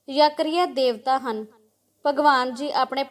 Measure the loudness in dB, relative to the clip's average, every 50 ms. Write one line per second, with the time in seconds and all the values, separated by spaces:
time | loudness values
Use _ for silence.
0 | _ -2 2 4 4 4 4 0 -2 -2 0 0 0 0 0 0 0 0 -2 -2
1 | -2 -2 -2 -2 -2 -4 -6 -6 -8 -12 -16 _ _ _ _ _ _ _ _ _
2 | -4 -2 0 2 4 4 4 4 2 -2 -4 -6 -6 -4 -2 -2 -2 -2 -2 -4
3 | -2 0